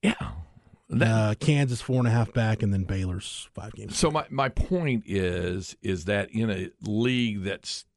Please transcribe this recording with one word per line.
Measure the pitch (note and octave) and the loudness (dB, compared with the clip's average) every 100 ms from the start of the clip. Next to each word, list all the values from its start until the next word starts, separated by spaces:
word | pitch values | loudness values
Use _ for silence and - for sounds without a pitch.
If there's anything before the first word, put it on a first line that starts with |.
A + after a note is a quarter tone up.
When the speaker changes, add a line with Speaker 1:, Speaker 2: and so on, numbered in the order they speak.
Speaker 1:
Yeah. | G3+ - - - - - _ - _ | 0 0 -6 -10 -14 -20 _ -20 _
That | A#2 A2+ | 2 4
Speaker 2:
Uh, | A2+ G#2+ | 4 2
Kansas | G#2+ - C#3+ C#3 A#2+ | 2 2 4 2 -2
four | - B2+ | 0 2
and | A#2+ | 4
a | |
half | A#2 A2+ | 4 2
back, | B2 A2 A2 | 2 2 2
and | G#2 | 2
then | G2 | 0
Baylor's | F#2+ G2 F#2 F#2 - - - | 0 -2 -2 -4 -8 -12 -14
five | - A2 | -14 -14
games | - G#2 G2+ | -12 -8 2
Speaker 1:
So | E3 | 2
Speaker 2:
back. | D3+ - | 2 -4
Speaker 1:
my, | C#3 | -2
my | C3 | -2
point | - - F#3 D#3+ A#2+ | 0 0 0 2 0
is, | - F#2+ F#2 F2 F2 F#2 F2+ - | 0 0 0 0 -2 -4 -6 -10
is | - F#2 | -4 -4
that | F2 G2+ G2+ | 0 -2 0
in | A2 A2+ | -2 0
a | F#2+ F#2 - | -2 -6 -8
league | G#2+ G#2+ A#2+ B2+ A#2+ G#2 | -4 0 2 2 0 -2
that's | F#2+ F#2+ - - - | -6 -8 -8 -12 -14